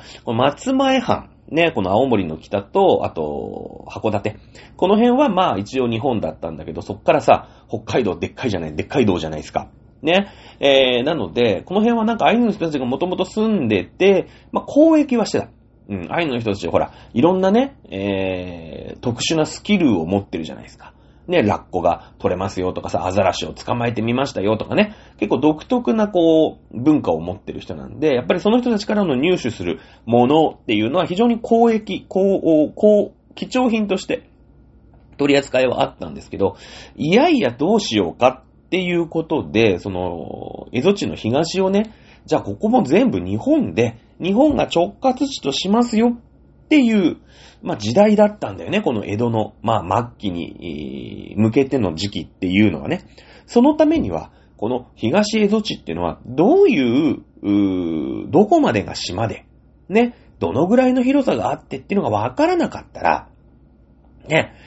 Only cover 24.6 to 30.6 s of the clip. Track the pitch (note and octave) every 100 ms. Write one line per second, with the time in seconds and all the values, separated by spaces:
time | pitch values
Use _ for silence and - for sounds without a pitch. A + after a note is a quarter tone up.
24.6 | - D3 G#3 - - - - A#2+ D3+ D#3
25.6 | - B3 B3 A3 G#3 F#3 E3 D#3+ D#3 -
26.6 | _ - C#3 D3 A2 D#2+ F2 G2+ - D#2+
27.6 | - D#2+ C2 A2+ D3+ B2 - F3+ G#3 A#3+
28.6 | B3 G#3+ - G#3 F#3 B2+ E3 F3 A#2 G2
29.6 | F2 - - - - A#2 B2 D#3 D3+ -